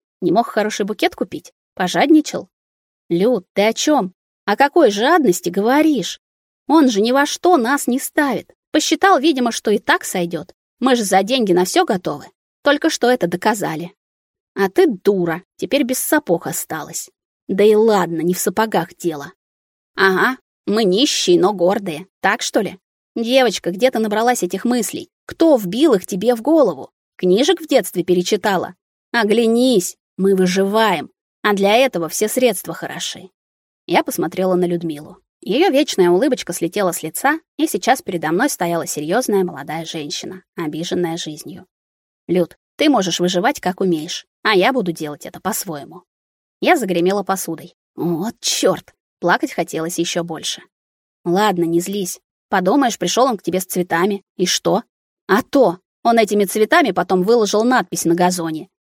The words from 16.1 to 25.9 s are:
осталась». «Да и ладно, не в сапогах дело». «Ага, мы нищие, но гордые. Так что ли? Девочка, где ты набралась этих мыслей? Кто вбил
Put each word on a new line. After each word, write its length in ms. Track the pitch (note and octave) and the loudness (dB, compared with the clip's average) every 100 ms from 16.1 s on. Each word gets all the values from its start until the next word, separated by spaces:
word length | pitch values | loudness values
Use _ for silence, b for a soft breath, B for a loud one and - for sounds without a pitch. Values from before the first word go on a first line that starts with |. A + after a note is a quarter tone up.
| D4+ - E3+ - | -2 0 -2 -2
осталась». 600 | - - D#3+ D3 E3 - _ _ _ - | -8 -8 -10 -10 -12 -14 _ _ _ -6
«Да 160 | F#3+ | 2
и 100 | G#3 | 4
ладно, 460 | G#3+ A3 G#3 E3+ E3 | 6 4 2 0 -2
не 140 | E3+ | -2
в 40 | F3+ | -2
сапогах 560 | - F#3 A3 G#3 E3 | -4 -2 -2 -2 -4
дело». 380 | - F3 D3+ C#3+ - _ _ _ _ _ - | -8 -8 -8 -12 -20 _ _ _ _ _ 0
«Ага, 400 | F#3+ F#3 G#3+ C4 _ _ - | 2 2 0 -2 _ _ -4
мы 180 | G#3 | 0
нищие, 560 | G#3+ F#3 D4 - - F3 | 2 2 0 0 2 4
но 120 | F3+ | 2
гордые. 540 | G3+ F3 G#3 G3 D3+ F#3 _ | 2 0 0 -4 -10 -14 _
Так 220 | F#3+ A3+ | -2 -2
что 180 | - - | -2 -2
ли? 180 | - F3 _ _ _ - | -2 -8 _ _ _ -6
Девочка, 560 | A#3 C4 B3 F#3+ - | 0 2 2 0 -6
где 180 | F3+ B3 | 0 0
ты 80 | B3 | 0
набралась 460 | A3 G#3 A#3 B3 | -2 0 0 0
этих 200 | F3+ F#3+ | -2 -4
мыслей? 460 | A#3 B3 G#3 - - _ - | -2 -2 -4 -8 -14 _ -10
Кто 300 | - E4 C4+ | 2 4 4
вбил 380 | F#3 G#3+ D#4 | 2 0 2